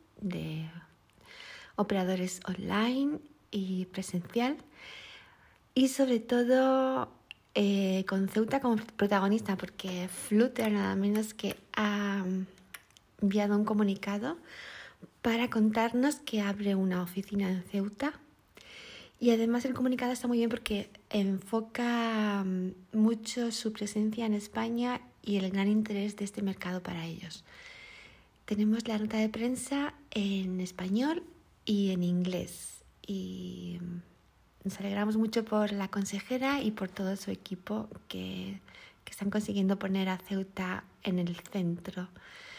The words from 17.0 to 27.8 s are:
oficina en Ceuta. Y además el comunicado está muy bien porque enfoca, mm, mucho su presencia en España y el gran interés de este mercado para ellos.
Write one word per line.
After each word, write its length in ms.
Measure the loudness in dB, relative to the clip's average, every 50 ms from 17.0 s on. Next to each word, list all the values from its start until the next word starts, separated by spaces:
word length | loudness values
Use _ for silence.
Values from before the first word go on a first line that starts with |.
oficina 480 | -2 -2 -4 -6 -6 -2 -2 0 0 0
en 140 | 0 -2 -4
Ceuta. 500 | -2 -2 -2 -2 -2 -4 -4 -4 -4 -4 -6 -14 -20 _ _ _ _ _ -20 -20 -20 -20 -18 -18 -18 -18 -20 -20 -20 -8 _
Y 120 | 4 4
además 340 | 6 6 4 4 2 2 2
el 80 | 0 0
comunicado 380 | 0 2 2 2 2 0 0
está 160 | 0 0 0
muy 100 | 2 2
bien 120 | 4 4 2
porque 400 | 0 -2 -2 -2 -2 -2 -2 -6 -12 -20 _ _
enfoca, 1300 | 0 0 2 2 0 -2 -2 -2 -2 -2 -2 -4 -4 -4 -2 0 0 0 0 0 0 2 2 2 0 0 0
mm, 520 | 0 -2 -2 -2 -4 -6 -10 -12 -2 2
mucho 540 | 4 4 4 4 2 -4 -6 -4 -2 -2 -2
su 200 | -4 -4 -4 -4
presencia 540 | -4 -4 -6 -4 0 0 0 0 0 0 0
en 80 | 0 0
España 680 | 0 -2 -4 -4 -4 -2 -2 0 0 0 0 -2 -4 -8 -14 -20 _ -2
y 140 | 0 0
el 120 | 2 2 0
gran 180 | 2 2 4
interés 480 | 4 4 4 2 2 0 -2 -2 -2 -4
de 80 | -4 -6
este 160 | -6 -4 -2
mercado 420 | -2 -2 -2 -4 -4 -4 -4 -4 -4
para 220 | -6 -6 -6 -6
ellos. 380 | -6 -8 -10 -10 -12 -14 -16 -18 -20 -20 -20 -20 -20 -20 -20